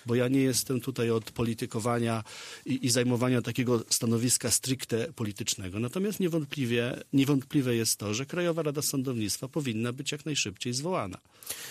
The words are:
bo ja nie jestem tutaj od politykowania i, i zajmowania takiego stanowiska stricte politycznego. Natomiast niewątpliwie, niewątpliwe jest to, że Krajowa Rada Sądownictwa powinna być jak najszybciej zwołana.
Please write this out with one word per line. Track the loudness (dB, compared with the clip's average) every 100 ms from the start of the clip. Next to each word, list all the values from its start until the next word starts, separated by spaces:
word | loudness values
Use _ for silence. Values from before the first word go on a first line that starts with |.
| 0
bo | 2
ja | 4
nie | 4
jestem | 4 2 0 -2
tutaj | -2 -2 2
od | 0 -2
politykowania | -2 -2 -2 -4 -2 0 2 0 -2 -4 -14 -16 -10 -4
i, | -2 2
i |
zajmowania | 4 4 4 4 2
takiego | 2 0 2 2 2
stanowiska | 0 2 2 2 2 2
stricte | 0 0 -4 -2 -2 -2
politycznego. | -4 -6 -4 -6 -4 -4 -4
Natomiast | -4 -2 -2 0
niewątpliwie, | 0 0 -2 -2 2 2 0 -4 2
niewątpliwe | 4 6 4 2 2 4 2
jest | 2 0
to, | -2
że | -2 -2
Krajowa | -2 0 0
Rada | -2 -2
Sądownictwa | -2 0 0 0 -2 -2 -4
powinna | -2 -2 0 -2
być | -4 -6
jak | -6 -4
najszybciej | -2 -2 -4 -4
zwołana. | -4 -2 -2 -4 -8 _ -16 -12 -12 -12